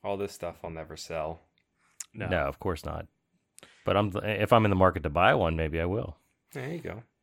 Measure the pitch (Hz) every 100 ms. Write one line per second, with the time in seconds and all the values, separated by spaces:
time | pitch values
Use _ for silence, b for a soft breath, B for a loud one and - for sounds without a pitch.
0 | 101 98 101 - 85 82 90 82 78 78
1 | - 82 78 82 _ _ _ _ _ _
2 | - 113 95 87 69 69 98 80 76 73
3 | - _ _ _ _ - b b - 95
4 | 104 101 101 104 104 120 107 95 92 87
5 | 76 73 98 143 85 80 80 80 85 101
6 | - - _ _ _ 143 131 170 - 107
7 | - _